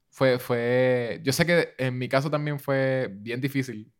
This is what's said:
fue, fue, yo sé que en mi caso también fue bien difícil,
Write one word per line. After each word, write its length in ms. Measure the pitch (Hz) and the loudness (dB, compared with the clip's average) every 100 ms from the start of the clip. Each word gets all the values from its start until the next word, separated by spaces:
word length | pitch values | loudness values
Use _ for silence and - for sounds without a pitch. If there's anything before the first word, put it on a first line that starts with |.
| _ | _
fue, 300 | - 135 123 | 0 2 2
fue, 840 | - 120 120 123 127 123 117 85 | 0 0 2 4 4 2 -2 -4
yo 100 | 123 | -2
sé 140 | 127 165 | 0 2
que 280 | 170 - - | 2 2 -2
en 200 | 131 127 | -4 -4
mi 100 | 123 | 0
caso 220 | 135 151 | 0 0
también 280 | 147 147 143 | -2 -4 -4
fue 500 | - 135 135 131 117 | -2 0 0 0 -4
bien 280 | 98 110 120 | -8 -8 -4
difícil, 520 | 135 139 127 107 107 | -2 -2 -4 -6 -14